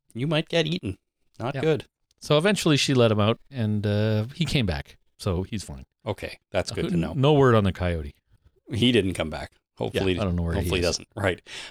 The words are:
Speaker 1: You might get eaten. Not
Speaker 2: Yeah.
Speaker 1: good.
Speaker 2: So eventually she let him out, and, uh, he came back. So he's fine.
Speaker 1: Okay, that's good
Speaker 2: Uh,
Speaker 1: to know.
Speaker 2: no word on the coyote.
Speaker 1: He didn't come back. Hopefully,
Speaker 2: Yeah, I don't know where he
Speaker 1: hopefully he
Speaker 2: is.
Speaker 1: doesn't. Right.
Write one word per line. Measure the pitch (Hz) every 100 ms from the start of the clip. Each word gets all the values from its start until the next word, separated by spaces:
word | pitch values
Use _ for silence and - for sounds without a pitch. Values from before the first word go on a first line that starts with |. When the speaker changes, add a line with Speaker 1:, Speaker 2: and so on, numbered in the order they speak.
| _
Speaker 1:
You | 113 143
might | 156 160
get | 165 156
eaten. | 175 107 90 _ _ _ -
Not | 117
Speaker 2:
Yeah. | 139
Speaker 1:
good. | 156 143 - _ _ _
Speaker 2:
So | - 151
eventually | 185 202 175 139
she | -
let | 131 117
him | 107
out, | 104 117 -
and, | 135 107 107 104
uh, | 104 107 107 113
he | -
came | 160 151 104
back. | 73 - - _ -
So | 107 87
he's | 95 107
fine. | - 69 65 _ -
Speaker 1:
Okay, | 98 80 - _
that's | 95 -
good | - -
Speaker 2:
Uh, |
Speaker 1:
to | 175
know. | 82
Speaker 2:
no | - 135
word | 147 131
on | 113
the | 98
coyote. | - 90 85 73 - _ _ _ _ -
Speaker 1:
He | 120 120
didn't | 117 95
come | 87 80
back. | 76 - _ _ -
Hopefully, | - - 95
Speaker 2:
Yeah, | 90
I |
don't | 98 87
know |
where | 85
he | 82
Speaker 1:
hopefully | 85 90
he | 87
Speaker 2:
is. | -
Speaker 1:
doesn't. | - -
Right. | 101 85 - - -